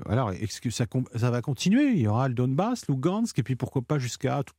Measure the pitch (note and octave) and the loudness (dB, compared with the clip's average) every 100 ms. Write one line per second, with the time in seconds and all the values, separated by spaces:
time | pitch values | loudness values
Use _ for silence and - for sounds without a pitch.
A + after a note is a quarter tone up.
0 | - A2+ A2+ F2+ G#2+ - B2+ - A#2+ B2+ | -2 0 0 -2 -6 -6 -6 -2 -2 -2
1 | C3 A#2 B2 A#2+ A#2+ B2+ F3 A#3 D4 G#3 | -4 0 0 0 -2 -2 2 4 4 4
2 | G#2+ A2 C3+ A#2+ B2+ C3+ G#3 B3 - C3+ | 2 2 2 2 0 2 0 0 -2 0
3 | D3+ G3+ A3+ - A#2 B2+ C3 C#3 B2 D3+ | 0 0 -2 -2 -2 -2 -2 -4 -2 -2
4 | B2 - B2+ C3+ C3+ | -2 -4 -2 -2 -4